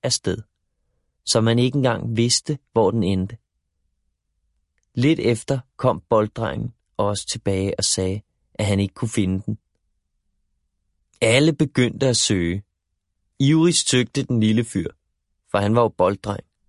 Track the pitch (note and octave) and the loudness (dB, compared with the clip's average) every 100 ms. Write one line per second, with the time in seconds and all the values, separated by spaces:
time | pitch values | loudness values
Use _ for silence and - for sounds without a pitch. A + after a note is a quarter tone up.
0 | C3 - - F2+ - _ _ _ _ _ | -6 -4 -4 -6 -8 _ _ _ _ _
1 | _ _ - A#2 A2 A#2 B2+ C#3 B2+ A#2 | _ _ -2 0 2 2 2 0 0 -2
2 | A#2 A2 A#2 - - D3 _ A#2 G2 A2+ | -4 0 0 0 -4 -8 _ 2 2 2
3 | F#2 F#2+ F#2 - _ _ _ _ _ _ | 0 0 -4 -8 _ _ _ _ _ _
4 | _ _ _ _ _ _ _ _ _ - | _ _ _ _ _ _ _ _ _ -2
5 | C3+ D#3+ A#2 A2+ - C3+ - - B2+ F2 | 0 2 0 -2 -2 -6 -6 -4 -2 -2
6 | - A2 G#2+ - A2 C2+ A#2+ - _ - | 0 0 0 -4 -6 -6 -8 -12 _ -4
7 | G2+ G#2 - A#2 - F#2+ F#2+ - - - | -4 -4 -8 -6 -4 -2 -2 -2 -4 -2
8 | F#2+ G2+ - _ _ - G#2+ G2 G2 - | -2 -4 -10 _ _ -4 0 0 -2 -4
9 | A2+ - F#2 F#2+ - A2 _ _ _ _ | -6 -2 -2 -2 -6 -10 _ _ _ _
10 | _ _ _ _ _ _ _ _ _ _ | _ _ _ _ _ _ _ _ _ _
11 | _ - A2 B2 D#3 D3+ D3 - B2 - | _ -2 2 4 4 2 0 2 0 2
12 | C3+ A#2 - G2 E2+ F#2+ - _ _ _ | 0 0 0 0 0 -4 -8 _ _ _
13 | _ _ _ - C#3 D#3+ E3+ E3 - B2+ | _ _ _ -2 2 4 4 2 0 0
14 | B2 - B2+ A#2+ G#2+ A2 A#2+ F#2+ E2 - | 0 -4 -2 0 2 2 0 -4 -6 -10
15 | _ _ _ _ _ G#2 G#2 A2+ A2+ - | _ _ _ _ _ -2 2 2 2 2
16 | F2+ G2+ G#2+ G2+ - _ | 0 0 -6 -10 -12 _